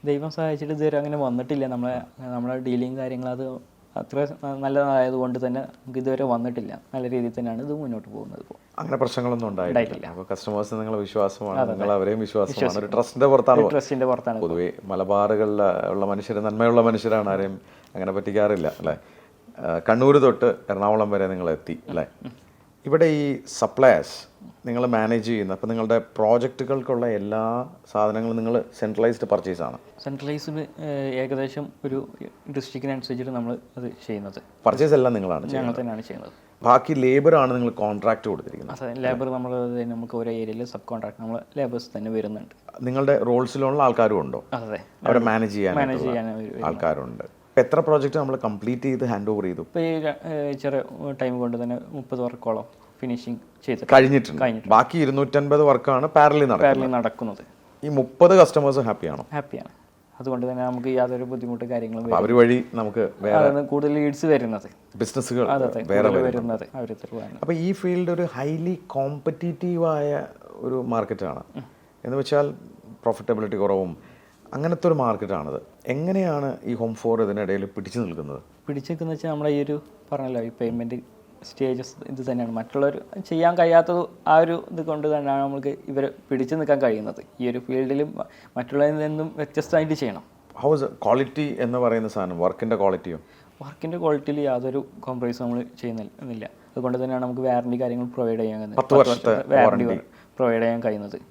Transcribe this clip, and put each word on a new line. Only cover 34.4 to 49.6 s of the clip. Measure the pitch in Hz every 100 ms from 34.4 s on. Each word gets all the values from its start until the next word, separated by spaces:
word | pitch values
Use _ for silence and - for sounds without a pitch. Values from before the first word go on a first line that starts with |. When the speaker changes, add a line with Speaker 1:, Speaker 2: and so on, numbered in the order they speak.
| - _ 117
Speaker 2:
പർച്ചേസ് | 127 151
എല്ലാം | 143 127
നിങ്ങളാണ് | 113 92 78
Speaker 1:
ഞങ്ങൾ | 113
Speaker 2:
ചെയ്യുന്നത്? | 135 123 120
Speaker 1:
തന്നെയാണ് | 120 110
ചെയ്യുന്നത്. | - - - - _ _
Speaker 2:
ബാക്കി | 117 127 127
ലേബർ | 143 127 139 143
ആണ് | 160 127
നിങ്ങൾ | 123 120
കോൺട്രാക്ട് | 101 104 104 113 110 113
കൊടുത്തിരിക്കുന്നത്? | 87 - - - -
Speaker 1:
അതെ, | 127
ലേബർ | 120 127 123 131
നമ്മൾ | 127 123 127 123
തന്നെ, | 120
നമുക്ക് | 120 113 117 117
ഓരോ | 117
ഏരിയയിൽ | 113 110 113
സബ് | 120 110
കോൺട്രാക്ട് | - 113 107 104
നമ്മൾ | 113 113 - 139
ലേബേഴ്സ് | 127 120 - 107
തന്നെ | 110
വരുന്നുണ്ട്. | 110 107 107 - - - -
Speaker 2:
നിങ്ങളുടെ | 123 131 139 143
റോൾസിലുള്ള | 113 120 127 139 135 147
ആൾക്കാരും | 131 117 110 101
ഉണ്ടോ? | 69 60 -
Speaker 1:
അതെ, | 123
അതെ. | 110 101 - _ -
Speaker 2:
അവരെ | 120
മാനേജ് | 113 110 110
ചെയ്യാനായിട്ടുള്ള | 101 95 90 131 131 127
Speaker 1:
മാനേജ് | 120 113
ചെയ്യാൻ | 110 110
ഒരു, | -
ഒരു |
Speaker 2:
ആൾക്കാരുണ്ട്. | 78 82 80 73 64 57
ഇപ്പൊ | - _ _ -
എത്ര | 123 151
പ്രോജക്റ്റ് | 156 151 139 151
നമ്മൾ | 135 131
കംപ്ലീറ്റ് | 113 101 107 123
ചെയ്ത് | 139 127
ഹാൻഡ് | 123 101 101
ഓവർ | 107
ചെയ്തു? | 95 85